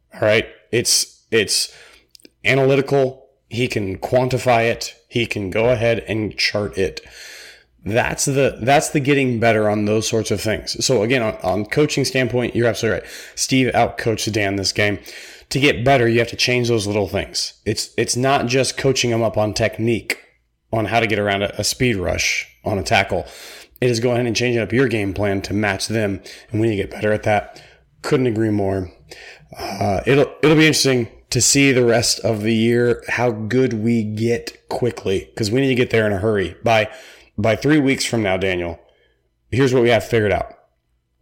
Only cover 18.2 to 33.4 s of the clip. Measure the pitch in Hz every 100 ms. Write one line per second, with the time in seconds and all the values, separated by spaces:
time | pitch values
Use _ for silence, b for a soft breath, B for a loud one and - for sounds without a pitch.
18.2 | 135 139 120 131 127 - 135 127 120 113
19.2 | 113 107 107 98 110 - 113 110 - -
20.2 | _ _ _ _ _ 113 104 113 113 104
21.2 | 104 98 98 - 107 - 127 101 85 85
22.2 | - - - _ - 98 - 110 98 92
23.2 | 80 B B B B _ 123 117 123 120
24.2 | 123 107 123 117 101 117 135 110 98 90
25.2 | 104 98 - 98 107 95 - 110 104 95
26.2 | B B B 110 117 101 95 - 107 107
27.2 | 110 104 - B B B _ _ - 147
28.2 | 127 107 110 104 98 98 90 - - B
29.2 | B B - - - 98 107 95 - 135
30.2 | - - - 156 156 143 135 127 117 -
31.2 | _ 123 - 143 139 123 120 113 110 -
32.2 | 107 110 107 113 113 120 120 117 - -
33.2 | 123 110